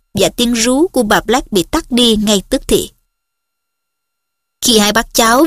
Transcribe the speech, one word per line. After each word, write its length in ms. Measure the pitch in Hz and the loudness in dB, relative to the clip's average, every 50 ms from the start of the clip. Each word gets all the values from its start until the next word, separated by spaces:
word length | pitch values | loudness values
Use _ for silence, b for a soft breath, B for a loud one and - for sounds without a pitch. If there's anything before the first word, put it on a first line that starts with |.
| _ _ - | _ _ -4
và 140 | 196 196 - | -2 -2 -2
tiếng 260 | - - 240 233 240 | 0 -2 -2 -2 0
rú 340 | 226 220 247 254 269 320 381 | -2 0 0 0 0 0 0
của 140 | - 262 240 | 0 -2 0
bà 180 | 208 220 175 | 0 0 -2
Black 320 | - 214 220 269 - - - | -2 -2 -2 -2 -2 -2 -2
bị 100 | 190 165 | -2 -2
tắt 220 | - - 311 330 - | -2 -4 -6 -4 -2
đi 260 | 262 240 247 233 220 | -2 0 2 2 0
ngay 260 | 208 208 214 214 196 180 - | 0 0 0 -2 -2 -2 -4
tức 140 | - 269 - - | -6 -6 -2 -2
thì. 220 | 226 165 - - _ _ _ _ _ _ _ _ _ _ _ _ _ _ _ _ _ _ _ _ _ _ _ _ _ _ _ _ _ _ _ _ _ - - | -2 -2 -2 -4 _ _ _ _ _ _ _ _ _ _ _ _ _ _ _ _ _ _ _ _ _ _ _ _ _ _ _ _ _ _ _ _ _ -6 -2
Khi 140 | - 240 214 | 0 2 2
hai 140 | 208 208 208 | 2 2 0
bác 220 | 220 226 - - | -2 -2 -4 -2
cháu 320 | - 233 226 233 254 320 | 0 2 2 4 2 2